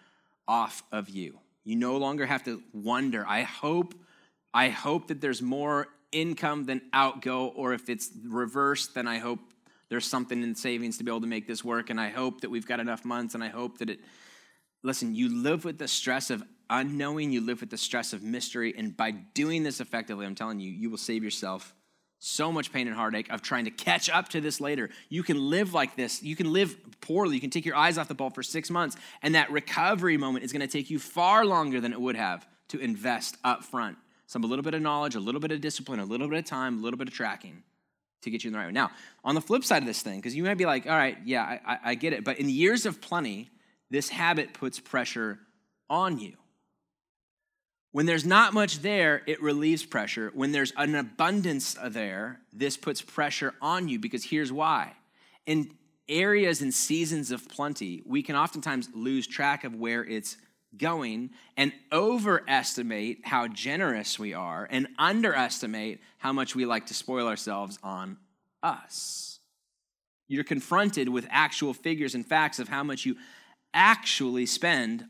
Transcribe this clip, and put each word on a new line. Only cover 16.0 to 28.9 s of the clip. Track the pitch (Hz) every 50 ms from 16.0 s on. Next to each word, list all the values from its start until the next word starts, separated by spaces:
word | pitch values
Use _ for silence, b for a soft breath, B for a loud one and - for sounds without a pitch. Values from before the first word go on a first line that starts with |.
| - 131 127 135 131 -
of | 123 107 - - - _ _ -
unknowing, | 113 127 135 143 147 143 143 147 151 156 151 143
you | 131 120
live | 110 120 120 117
with | 120 107
the | 113
stress | 110 - - - 120 117 - 113
of | 95
mystery, | 104 110 120 123 123 - - 123 113 113 -
and | 113 110 107 87
by | - 110 113
doing | 107 95 92 - - 143 147 156 165 165 156
this | 143 131 -
effectively, | 117 - - 117 104 - 107 101 101
I'm | 98 98
telling | - 113 110 107 101
you, | 95 95
you | 90 101 110 113
will | 110
save | 104 - - 117 110 110
yourself | 104 - - - 95 95 90 - - - _ _ _ _ _ _ _ _
so | - - - - - 151 165
much | 165 156 135 -
pain | - 131 123
and | 120 110
heartache | 113 113 110 110 107 104 -
of | 117 104 -
trying | - 135 120 113
to | 110
catch | - - - 180 175 160 - -
up | 165 180 185 -
to | - 160
this | 151 151 - -
later. | 143 147 147 131 110 - B B B B
You | 156 175
can | 170 - 151 143 135 143
live | 165 190 208 185 170
like | 156 135 - -
this. | 131 123 110 - - -
You | 151 156
can | - 180 156
live | 165 190 196 165 - - - - - -
poorly. | - - 160 196 202 170 139
You | 127
can | 123 131
take | 131 165 156
your | 165 135
eyes | 147 156 170 165 165
off | 151
the | - 156
ball | 135 139 131
for | - 131
six | 123 - - 160 156 -
months, | 170 175 170 139